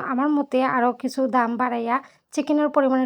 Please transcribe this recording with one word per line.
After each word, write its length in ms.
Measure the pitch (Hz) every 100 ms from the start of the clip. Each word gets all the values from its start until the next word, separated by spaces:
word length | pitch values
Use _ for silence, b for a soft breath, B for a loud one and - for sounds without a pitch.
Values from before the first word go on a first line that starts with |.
| 269
আমার 180 | 247 285
মতে 280 | 294 277 254
আরও 260 | 262 269 240
কিছু 280 | 240 254 269 262
দাম 220 | 254 233 233
বাড়াইয়া 380 | 254 240 226 254 b b _
চিকেনের 380 | - 294 294 294
পরিমাণ 300 | 294 269 262